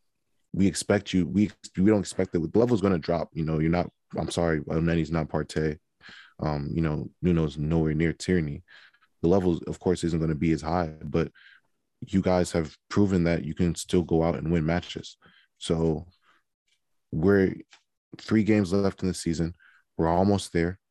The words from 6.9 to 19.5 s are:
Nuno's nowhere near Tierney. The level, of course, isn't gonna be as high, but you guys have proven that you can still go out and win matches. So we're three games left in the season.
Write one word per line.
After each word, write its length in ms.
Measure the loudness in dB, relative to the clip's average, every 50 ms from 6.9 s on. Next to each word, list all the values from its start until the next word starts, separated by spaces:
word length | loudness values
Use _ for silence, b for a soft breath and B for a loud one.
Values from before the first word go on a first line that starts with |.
| -2 -4 -6 -10 -12 _
Nuno's 340 | 0 2 2 2 0 -2 -2
nowhere 380 | -4 -4 0 0 2 2 0 0
near 180 | 0 0 -2
Tierney. 500 | -2 -4 -2 0 0 0 0 -2 -8 -10 -14 B B B B B B B B B _ _
The 60 | 0 2
level, 300 | 2 4 2 2 0 0 -4
of 140 | -8 -10 -4
course, 240 | 0 -2 0 0 0
isn't 160 | -2 -2 0
gonna 140 | -2 -2 -2
be 180 | 0 0 0
as 80 | 0 0
high, 320 | -2 -2 -2 -2 -2 -4 -6 -12
but 300 | -12 -4 -2 -2 -2 -2 B B B B B B B _ _ _ _ _ _ _ -12
you 140 | -2 -2 0
guys 320 | 2 4 2 2 2 0
have 240 | -2 -4 -4 -4 -10 _ _ _
proven 340 | 0 2 2 2 2 2 2
that 220 | 2 0 0 -2
you 80 | -6 -2
can 200 | -2 0 -2 -2
still 280 | -4 -6 0 0 0
go 200 | 2 2 2 2
out 140 | 2 2 0
and 160 | -2 -2 0
win 140 | 0 0 2
matches. 500 | 0 -2 -2 -4 -6 -12 -14 -14 -14 -20 _ b b b b b b b
So 500 | _ -4 -2 -2 0 0 0 -2 -2 -6 -12 _ _ b b b b b _ _ _ _ _ _ _ _ _ _ _ _ _
we're 440 | -4 0 2 4 6 6 4 2 0 -6 -14 _ -20 _ _ _ _ _ _ _ -20 -18
three 240 | -4 0 2 2 4
games 300 | 4 4 2 2 2 0
left 260 | 0 0 0 -2 -2
in 80 | -4 -4
the 60 | -4
season. 400 | -2 -4 -4 -2 -2 -2 -4